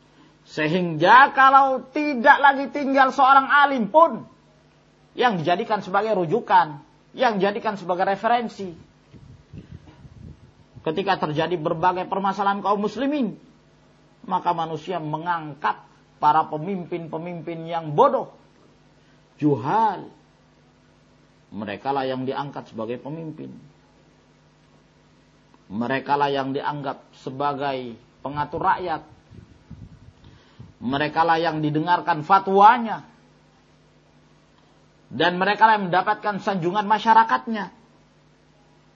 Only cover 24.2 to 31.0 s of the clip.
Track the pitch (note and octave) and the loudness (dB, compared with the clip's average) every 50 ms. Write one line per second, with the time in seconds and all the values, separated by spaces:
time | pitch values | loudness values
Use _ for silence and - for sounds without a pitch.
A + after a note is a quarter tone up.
24.2 | _ _ _ _ _ _ _ _ _ _ _ _ _ _ _ _ _ _ _ _ | _ _ _ _ _ _ _ _ _ _ _ _ _ _ _ _ _ _ _ _
25.2 | _ _ _ _ _ _ _ _ _ - F#2+ G#2+ A#2+ A#2+ C3 C3+ C3 C3+ C#3 C#3+ | _ _ _ _ _ _ _ _ _ -12 -8 -6 -4 -4 -4 -4 -2 -2 -2 0
26.2 | C#3+ C#3+ C#3 C#3 C3+ C3+ C3+ C#3 - - D3 D3 C#3 C#3 B2+ - - _ _ - | 0 0 0 -2 -4 -4 -6 -6 -6 -6 -8 -8 -8 -8 -10 -10 -14 _ _ -18
27.2 | - C#3+ C3 C3 C#3+ C#3+ C#3+ C3+ C#3+ C#3 C3+ C3 B2+ B2 A2+ A2+ - _ _ _ | -16 -12 -8 -6 -4 -4 -4 -4 -4 -6 -6 -6 -8 -10 -14 -16 -20 _ _ _
28.2 | - C3+ C#3+ D3 D3 C#3+ - E3 E3 F#3+ F#3 - F#3 F3 D#3+ D3+ D#3 - - _ | -12 -10 -8 -8 -8 -6 -6 -4 -2 -2 -2 -2 -2 -6 -6 -8 -8 -12 -20 _
29.2 | _ _ - - - - - _ _ - - - - - - G#1 - - - _ | _ _ -20 -20 -20 -20 -20 _ _ -20 -20 -20 -20 -20 -20 -20 -20 -20 -20 _
30.2 | - - - - _ _ _ - - - - - G#2 A#2 C3+ C#3 | -20 -20 -20 -20 _ _ _ -20 -20 -20 -18 -12 -8 -4 -4 -2